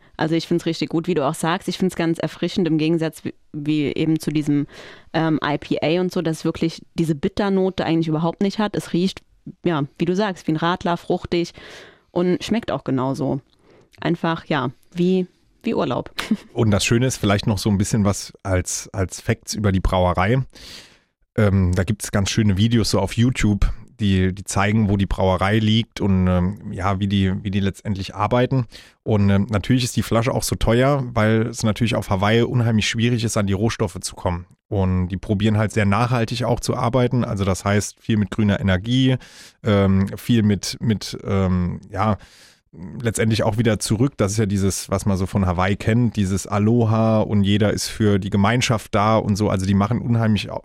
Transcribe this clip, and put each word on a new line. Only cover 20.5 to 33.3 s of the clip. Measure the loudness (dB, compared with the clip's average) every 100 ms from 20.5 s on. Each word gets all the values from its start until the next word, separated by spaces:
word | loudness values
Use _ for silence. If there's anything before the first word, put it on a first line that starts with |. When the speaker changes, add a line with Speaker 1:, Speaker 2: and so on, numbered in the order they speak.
| -10 -20 -20 -20 _ _ _ _ 0
Speaker 2:
Ähm, | 2 4 2
da | 2 0
gibt's | -2 -2
ganz | -2 0
schöne | 2 2 4
Videos | 4 2 2
so | 0
auf | 0
YouTube, | 2 2 2 2 2 2 0 -12 -4
die, | 0 2 2 -2
die |
zeigen, | -6 -2 2 2 2
wo | 2
die | 0
Brauerei | 0 2 2 2 2
liegt | 4 2 0 -4
und, | 0 2 4
ähm, | 2 0 -4 -10
ja, | -6 -4 -2
wie | 0
die, | 2 2 0
wie | -4
die | -2
letztendlich | -2 -4 -6 -6 -6
arbeiten. | -4 0 2 2 0 -2 -10 -20 _
Und, | 0 2 4
ähm, | 4 2
natürlich | -2 2 0 2
ist | -4
die |
Flasche | 0 0 0
auch | -2
so | -2 -2
teuer, | 2 2 2 0 -2
weil | 0 2 2 0
es | -2
natürlich | -2 0 0 -2
auf | -2
Hawaii | 0 2 2
unheimlich | 2 2 2 2 0
schwierig | 0 0 2
ist, | 0